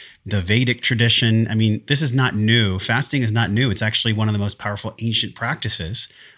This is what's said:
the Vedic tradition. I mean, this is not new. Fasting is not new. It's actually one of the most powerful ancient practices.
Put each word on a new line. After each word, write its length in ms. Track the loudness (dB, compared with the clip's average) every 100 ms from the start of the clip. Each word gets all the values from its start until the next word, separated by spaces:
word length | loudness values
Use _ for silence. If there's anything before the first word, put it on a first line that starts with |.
| -20 -18 -4
the 140 | -4
Vedic 400 | 2 2 2 -2
tradition. 680 | -2 0 2 2 4 2 2
I 60 | 2
mean, 280 | 2 0 0
this 140 | 0
is 120 | 2
not 200 | 2 0
new. 460 | 0 4 4 4 0
Fasting 420 | 0 -2 0 -2
is 120 | 0
not 180 | 0 0
new. 180 | 2 0
It's 120 | 0
actually 320 | 0 0 0
one 160 | 0 0
of 40 |
the 60 | 0
most 180 | -2 -4
powerful 380 | -6 -6 -8 -6
ancient 340 | -4 -2 -4 -6
practices. 720 | -6 -4 -4 -4 -4 -4 -4 -8 -20